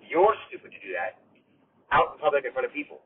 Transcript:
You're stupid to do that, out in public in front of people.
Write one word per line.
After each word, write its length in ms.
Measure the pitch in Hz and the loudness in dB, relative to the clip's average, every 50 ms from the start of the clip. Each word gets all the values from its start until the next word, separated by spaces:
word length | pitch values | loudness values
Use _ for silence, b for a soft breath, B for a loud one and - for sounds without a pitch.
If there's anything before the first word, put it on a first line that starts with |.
| _ | _
You're 320 | - - 156 180 208 214 - - | -4 2 4 4 4 4 2 -4
stupid 240 | - - - _ - | -16 -18 -20 _ -20
to 80 | - - - | -20 -20 -14
do 80 | 98 92 | -10 -8
that, 260 | 87 87 - - _ _ _ _ _ _ _ _ _ _ _ _ _ _ _ | -6 -6 -6 -8 _ _ _ _ _ _ _ _ _ _ _ _ _ _ _
out 240 | - - 165 160 - | 2 2 2 2 -2
in 40 | - | -4
public 260 | 147 151 143 143 135 | -2 0 0 0 -2
in 60 | 127 | -2
front 160 | 120 131 123 | -6 -4 -4
of 60 | 123 - | -4 -4
people. 280 | 147 147 - - - _ | -6 -10 -10 -12 -20 _